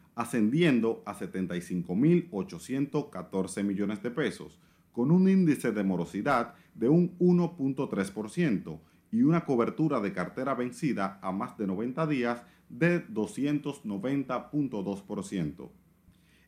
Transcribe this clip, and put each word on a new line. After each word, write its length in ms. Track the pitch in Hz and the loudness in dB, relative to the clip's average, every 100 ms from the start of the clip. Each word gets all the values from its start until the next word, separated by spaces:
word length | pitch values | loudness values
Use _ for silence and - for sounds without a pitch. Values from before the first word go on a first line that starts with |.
| _ - | _ -8
ascendiendo 840 | 113 123 107 147 170 120 113 113 - | -2 2 2 4 4 4 2 0 -6
a 80 | |
setenta 440 | 98 90 95 92 87 | -8 -6 -4 -4 -4
y 40 | |
cinco 320 | 87 90 85 | -4 -4 -2
mil 360 | 92 151 175 - | 2 4 4 2
ochocientos 760 | 101 - - - 131 139 151 143 | -6 -6 -10 -6 -4 -2 -4 -4
catorce 580 | 92 90 98 95 - 101 | -10 -6 -4 -4 -2 -2
millones 360 | 98 101 104 | 0 -2 -4
de 100 | 120 | -6
pesos, 500 | 120 123 - 78 - _ _ _ | -4 -4 -4 -12 -20 _ _ _
con 180 | - 131 | -2 4
un 160 | 180 190 | 6 6
índice 460 | 190 165 131 123 | 6 6 4 0
de 100 | 104 | 0
morosidad 680 | 98 87 82 98 127 127 117 - _ | 0 0 -2 -2 2 2 0 -8 _
de 140 | - 117 | -2 4
un 300 | 165 175 - | 4 4 2
uno 380 | 180 175 170 170 | 4 4 2 -2
punto 320 | 135 135 127 | -4 -2 -2
tres 220 | 101 98 | -2 -4
por 180 | 107 107 | -6 -6
ciento 500 | 170 165 92 85 78 - _ _ | -2 0 0 -4 -12 -16 _ _
y 120 | 113 | 2
una 200 | 139 170 | 4 4
cobertura 560 | 160 123 110 - - 135 | 2 2 2 0 0 0
de 140 | 101 | -2
cartera 400 | 92 87 - 135 | -2 -4 -4 -4
vencida 680 | 123 123 120 151 101 95 - | -2 -4 -4 -2 0 -2 -4
a 120 | 95 | -6
más 240 | 95 123 - | -6 -6 -4
de 100 | 101 | -4
noventa 400 | 95 120 131 160 | -2 -4 -4 -2
días 360 | 139 120 120 - _ - | 0 -2 -4 -10 _ -18
de 300 | 120 170 175 | 0 2 2
doscientos 840 | - 110 101 - 143 147 147 139 | -2 -4 -2 -2 -2 -2 -4 -8
noventa 680 | 110 98 123 139 131 123 - | -6 -4 -2 -2 -2 -6 -4
punto 320 | 147 139 104 | -2 -2 -2
dos 180 | 95 98 | -4 -6
por 200 | - 104 92 | -6 -8 -4
ciento. 480 | 98 78 73 67 - _ _ _ _ _ _ | -4 -4 -6 -16 -20 _ _ _ _ _ _